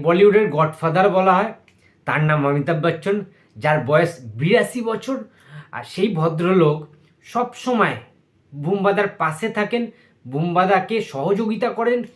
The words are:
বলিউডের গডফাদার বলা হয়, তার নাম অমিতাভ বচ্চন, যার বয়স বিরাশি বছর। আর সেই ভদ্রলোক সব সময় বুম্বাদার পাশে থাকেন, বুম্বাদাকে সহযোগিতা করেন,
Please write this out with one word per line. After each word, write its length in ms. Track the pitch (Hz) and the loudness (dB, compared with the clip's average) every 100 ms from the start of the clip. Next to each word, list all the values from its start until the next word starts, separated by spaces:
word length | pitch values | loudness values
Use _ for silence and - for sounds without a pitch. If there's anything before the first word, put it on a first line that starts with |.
বলিউডের 480 | 147 175 202 202 208 | 0 4 6 6 2
গডফাদার 600 | 147 156 156 160 160 196 | 0 -2 -2 -2 2 2
বলা 240 | 185 190 | 4 4
হয়, 200 | 185 220 - _ _ _ _ - | 2 0 -6 _ _ _ _ -4
তার 180 | 131 | 0
নাম 240 | 156 151 139 | 2 2 0
অমিতাভ 380 | 143 143 160 170 | 0 0 0 0
বচ্চন, 400 | 165 202 208 196 _ _ 113 | -2 -2 -4 -6 _ _ -4
যার 280 | 147 147 120 | 0 0 2
বয়স 460 | 151 165 - 120 107 | 2 2 -2 -14 -4
বিরাশি 460 | 156 226 196 247 | 2 2 2 -2
বছর। 420 | 226 220 - 262 214 _ - 147 - | -4 -6 -6 -8 -8 _ -20 -20 -16
আর 120 | 120 | -14
সেই 320 | 120 - 208 165 | -12 -2 0 2
ভদ্রলোক 720 | 160 160 175 190 156 151 - - _ _ | 0 0 2 4 4 2 -6 -20 _ _
সব 320 | - 233 240 | -8 -4 -4
সময় 420 | - 254 240 175 117 - _ _ _ _ 143 | -6 -2 2 0 0 -12 _ _ _ _ -8
বুম্বাদার 520 | 147 202 196 196 196 | -4 0 0 0 -2
পাশে 420 | - 160 156 220 | -2 -6 -4 -6
থাকেন, 420 | - 202 240 233 - _ _ 123 | -4 -4 -4 -6 -10 _ _ -10
বুম্বাদাকে 720 | 139 175 170 185 190 190 220 | -4 0 2 2 2 0 -4
সহযোগিতা 680 | - 135 156 202 220 220 233 | -4 -4 -2 -2 -2 -2 -4
করেন, 340 | - 233 247 240 | -2 -2 -2 -4